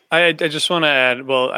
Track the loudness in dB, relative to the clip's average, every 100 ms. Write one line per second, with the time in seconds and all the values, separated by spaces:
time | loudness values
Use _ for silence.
0 | _ 0 2 0 -4 -4 -2 0 2 2
1 | 2 0 -2 -2 0